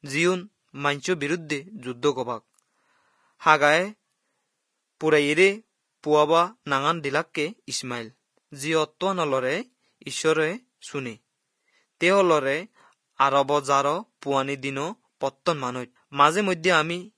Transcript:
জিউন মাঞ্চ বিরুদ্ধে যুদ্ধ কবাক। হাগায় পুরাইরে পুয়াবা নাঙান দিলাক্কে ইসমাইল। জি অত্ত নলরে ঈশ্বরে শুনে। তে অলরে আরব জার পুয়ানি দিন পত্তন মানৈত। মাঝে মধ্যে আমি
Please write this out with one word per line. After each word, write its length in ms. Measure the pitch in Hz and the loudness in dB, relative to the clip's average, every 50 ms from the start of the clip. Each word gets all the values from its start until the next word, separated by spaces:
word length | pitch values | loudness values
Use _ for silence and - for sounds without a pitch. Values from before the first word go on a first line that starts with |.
| - | -12
জিউন 440 | 143 135 147 170 175 185 180 175 208 _ _ _ _ _ | -6 -2 0 2 2 0 -2 -6 -12 _ _ _ _ _
মাঞ্চ 360 | 139 139 143 143 143 135 - | -4 -2 -2 -2 -2 -4 -4
বিরুদ্ধে 540 | 185 160 143 143 165 180 160 147 151 139 143 190 220 214 | -4 -4 -2 -4 -4 -6 -6 -8 -8 -8 -8 -14 -18 -14
যুদ্ধ 260 | 123 123 123 120 123 | -12 -12 -12 -2 -2
কবাক। 360 | 147 135 123 123 120 120 110 _ _ _ _ _ _ _ _ _ _ _ _ _ _ _ _ _ _ _ _ | -2 -2 -2 -6 -8 -8 -10 _ _ _ _ _ _ _ _ _ _ _ _ _ _ _ _ _ _ _ _
হাগায় 560 | - 165 156 151 143 147 151 165 185 202 214 _ _ _ _ _ _ _ _ _ _ _ _ _ _ _ _ _ _ _ _ _ | 2 4 4 6 6 4 4 4 0 -2 -8 _ _ _ _ _ _ _ _ _ _ _ _ _ _ _ _ _ _ _ _ _
পুরাইরে 640 | - 156 156 151 147 143 151 156 185 196 196 220 226 _ _ _ _ _ _ _ - | 0 2 4 4 4 2 4 4 4 4 4 0 _ _ _ _ _ _ _ _ -2
পুয়াবা 520 | 151 151 151 151 151 160 165 170 185 226 _ _ | 2 4 4 4 6 4 2 2 2 -2 _ _
নাঙান 340 | 143 139 135 139 151 170 170 | -2 -2 0 0 0 -2 -2
দিলাক্কে 540 | 147 139 135 147 165 _ _ 165 147 160 226 _ _ | -4 -2 -2 -2 -4 _ _ -6 -6 -6 -6 _ _
ইসমাইল। 440 | - 127 - - 131 123 120 117 110 _ _ _ _ _ _ _ _ - 139 | -10 -10 -10 -8 -8 -10 -10 -10 -14 _ _ _ _ _ _ _ _ -18 -10
জি 160 | 135 151 160 | -6 -2 0
অত্ত 300 | 160 156 151 _ _ 180 | 0 -2 -2 _ _ -4
নলরে 600 | 190 190 180 165 151 131 131 127 127 143 185 262 _ _ _ _ _ _ _ - | -4 -2 -2 -2 -2 -2 -2 -2 -2 -4 -4 -6 _ _ _ _ _ _ _ -16
ঈশ্বরে 520 | - 131 - - 156 156 156 156 156 185 247 _ _ _ _ | -12 -12 -2 0 0 2 2 0 -2 -4 -8 _ _ _ _
শুনে। 380 | - - - 147 131 123 113 107 _ _ _ _ _ _ _ _ _ _ _ _ _ _ _ _ | -20 -12 -10 -10 -10 -10 -12 -16 _ _ _ _ _ _ _ _ _ _ _ _ _ _ _ _
তে 140 | 170 175 190 | 0 2 4
অলরে 540 | 196 190 180 160 151 135 135 135 156 180 - _ _ _ _ _ _ _ _ _ _ | 4 4 4 2 2 2 0 -2 -4 -6 -10 _ _ _ _ _ _ _ _ _ _
আরব 420 | 135 139 135 139 139 135 147 147 | 0 2 4 2 2 2 0 -2
জার 420 | 139 131 143 139 139 143 151 180 226 _ _ _ | 0 2 2 2 2 2 -2 -4 -6 _ _ _
পুয়ানি 360 | - 139 139 135 135 139 143 | -6 -2 -2 -2 -2 -2 -6
দিন 380 | 135 131 139 139 135 143 170 220 _ _ _ _ _ | -8 -8 -8 -6 -6 -8 -8 -10 _ _ _ _ _
পত্তন 380 | - 135 - _ _ - 165 147 | -6 -6 -6 _ _ -4 -2 -2
মানৈত। 320 | 135 123 123 127 123 120 _ _ _ _ - | -4 -6 -6 -6 -10 -10 _ _ _ _ 2
মাঝে 300 | 143 143 151 160 190 214 | 4 4 4 4 2 -2
মধ্যে 300 | 190 185 165 156 185 180 | -2 -2 -2 0 2 2
আমি 380 | 160 151 160 170 180 180 214 _ | 2 2 0 -6 -10 -12 -18 _